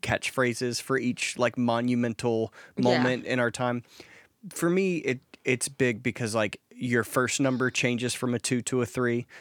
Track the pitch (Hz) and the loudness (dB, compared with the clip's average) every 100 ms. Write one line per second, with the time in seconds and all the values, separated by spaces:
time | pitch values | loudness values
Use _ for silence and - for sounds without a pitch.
0 | - 107 - - 123 113 123 117 - 131 | -2 -2 0 0 0 0 -2 -4 -2 -2
1 | 120 - - 117 120 127 120 117 123 123 | 0 -2 -4 0 0 2 0 2 2 0
2 | 120 113 123 113 113 - - - 123 123 | 0 0 0 0 -2 -6 -10 0 4 4
3 | 123 123 - 127 120 - 123 120 - - | 2 0 -2 0 0 0 -2 -2 -6 -18
4 | - - - _ 190 - 170 185 190 170 | -20 -20 -20 _ -16 -2 0 2 2 0
5 | - 127 - - - 127 - 139 127 110 | -2 -4 -8 -6 0 0 -2 0 0 2
6 | 127 - 113 110 104 - _ - 123 120 | -2 -2 -2 0 0 -2 _ -8 0 0
7 | 107 131 123 - 135 127 127 - 123 120 | 2 0 0 2 0 2 0 0 0 0
8 | 123 - 127 120 - 127 - 127 117 127 | -2 -2 -2 -2 -2 -2 -2 -2 -2 0
9 | 123 120 - - | 0 0 -4 -14